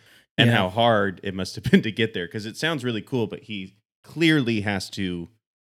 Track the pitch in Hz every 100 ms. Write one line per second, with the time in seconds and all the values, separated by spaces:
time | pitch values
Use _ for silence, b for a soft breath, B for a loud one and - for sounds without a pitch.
0 | b b b - 113 113 92 101 117 107
1 | 98 85 98 95 92 - - 196 113 104
2 | 113 95 87 110 107 - 160 151 120 110
3 | - 127 107 - - 104 95 _ _ _
4 | - 151 165 156 120 110 101 98 - -
5 | 92 87 85 _ _ _ _